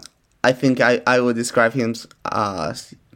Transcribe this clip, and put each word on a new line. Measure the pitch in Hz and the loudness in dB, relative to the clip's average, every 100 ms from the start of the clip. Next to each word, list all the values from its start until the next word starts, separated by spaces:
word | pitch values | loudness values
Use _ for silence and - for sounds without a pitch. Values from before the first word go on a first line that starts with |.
| - _ _ _ | -12 _ _ _
I | 123 | 0
think | 135 139 127 | 2 0 2
I, | 120 123 123 | 2 2 2
I | 127 | 2
would | 123 117 | 2 -2
describe | 120 123 113 | -2 2 2
him | 131 113 117 - _ - | 0 -4 -6 -14 _ -8
as | - 104 92 76 - - - _ | -4 -4 -4 -6 -8 -14 -20 _